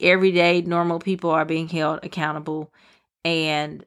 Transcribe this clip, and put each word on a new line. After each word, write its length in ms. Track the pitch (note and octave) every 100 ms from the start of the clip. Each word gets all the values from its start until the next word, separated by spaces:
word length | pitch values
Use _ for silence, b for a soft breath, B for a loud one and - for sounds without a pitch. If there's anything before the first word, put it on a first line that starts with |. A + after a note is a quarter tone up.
everyday 580 | F3 F#3 F#3+ F3 E3+ F3
normal 380 | F3 E3+ E3+ E3+
people 320 | F#3+ F#3 E3+
are 160 | D#3+ D#3
being 220 | E3 D#3+
held 320 | E3+ D#3 D#3
accountable 680 | F3 F3 D#3 D3+ D3+ D#3 D#3 b b b b _
and 600 | E3 E3 D#3 D3+ D3+ D#3